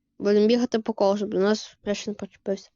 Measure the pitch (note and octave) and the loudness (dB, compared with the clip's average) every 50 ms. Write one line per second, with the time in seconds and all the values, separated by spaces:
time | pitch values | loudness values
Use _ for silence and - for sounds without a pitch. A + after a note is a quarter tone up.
0 | _ _ _ - G3 G3+ G#3 G#3 G#3 A3 A#3+ A#3+ A#3+ - - A3+ G#3+ - A3 - | _ _ _ -4 0 2 4 4 4 4 4 2 2 0 -2 -2 -2 -4 -2 0
1 | G3+ G3 G3+ G#3 G3+ - - F3+ G3 G#3 G#3+ G#3+ - - - _ - G#3 G3+ - | 2 2 2 0 -2 -4 -2 0 0 0 0 -2 -4 -10 -18 _ -6 -6 -6 -6
2 | - G#3+ G3+ - G3+ - _ _ - G3+ G3 G3+ - _ _ | -6 -10 -10 -10 -12 -14 _ _ -8 -6 -6 -6 -8 _ _